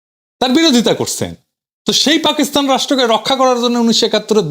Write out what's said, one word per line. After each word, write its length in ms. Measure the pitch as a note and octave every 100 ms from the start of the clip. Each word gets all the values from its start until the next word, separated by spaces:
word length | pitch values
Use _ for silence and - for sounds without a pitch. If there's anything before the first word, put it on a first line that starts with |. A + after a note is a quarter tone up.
| _ _ _ _
তার 100 | B3+ C4
বিরোধিতা 360 | E4 B3 G#3+
করছেন। 380 | E3 A2+ - F#2 E2+ _ _ _ _ -
তো 40 |
সেই 260 | G3+ - D#4+ D#4+
পাকিস্তান 380 | D4+ C#4+ D4 C#4
রাষ্ট্রকে 300 | C4 - C#4 A#3+
রক্ষা 280 | A3 A3 C4+
করার 220 | C4 B3
জন্য 140 | A#3+ A#3+
উনিশশো 200 | A#3 A3 A3+
একাত্তরের 400 | G#3+ G#3+ A3 E3